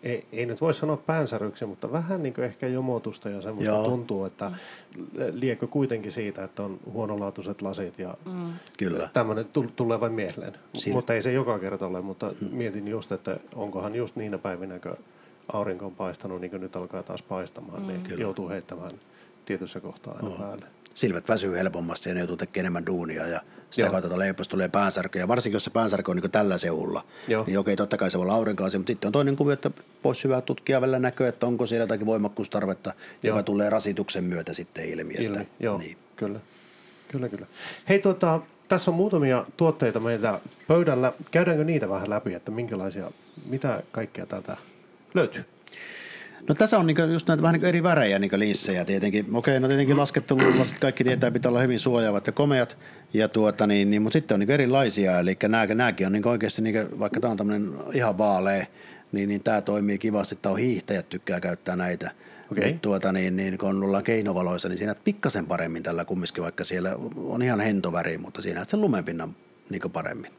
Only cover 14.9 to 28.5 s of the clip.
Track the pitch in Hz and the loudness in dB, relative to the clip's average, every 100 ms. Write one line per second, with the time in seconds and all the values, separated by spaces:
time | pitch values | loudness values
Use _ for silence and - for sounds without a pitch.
14.9 | - - - - - - 107 101 90 98 | -12 -14 -20 -20 -20 -8 -4 -4 -4 -8
15.9 | 90 92 87 98 92 90 92 92 92 90 | -8 -8 -8 -10 -8 -8 -8 -10 -10 -8
16.9 | 95 90 90 - 95 90 - - - - | -10 -10 -12 -8 -8 -8 -12 -14 -10 -8
17.9 | - 92 - 107 95 90 98 - 87 87 | -8 -8 -6 -4 -4 -6 -8 -10 -12 -12
18.9 | 85 - - - - - 98 90 92 87 | -14 -20 -20 -20 -20 -8 -6 -6 -10 -12
19.9 | - - - - 90 101 101 - - - | -14 -14 -8 -8 -8 -10 -12 -16 -20 -12
20.9 | - 123 87 - - 95 90 95 87 85 | -2 0 0 0 0 2 0 0 -2 -6
21.9 | - - 90 87 87 92 - 92 87 82 | -6 -4 -2 -2 -4 -6 -4 -2 -2 -2
22.9 | 92 85 78 80 82 - - - - 101 | -2 -2 -4 -4 -6 -8 -20 -8 0 2
23.9 | 92 87 90 98 95 98 98 92 98 101 | 2 0 0 0 -2 -4 -2 0 2 2
24.9 | 92 90 95 90 120 117 104 - - 113 | 0 -2 -4 0 2 2 0 0 0 2
25.9 | 95 98 90 92 107 104 90 87 80 82 | 0 0 0 2 2 4 2 0 -2 -2
26.9 | 82 - - - 110 110 98 98 98 101 | -4 -6 -16 -2 0 2 0 2 0 0
27.9 | 104 95 92 90 110 107 | 0 0 2 2 2 2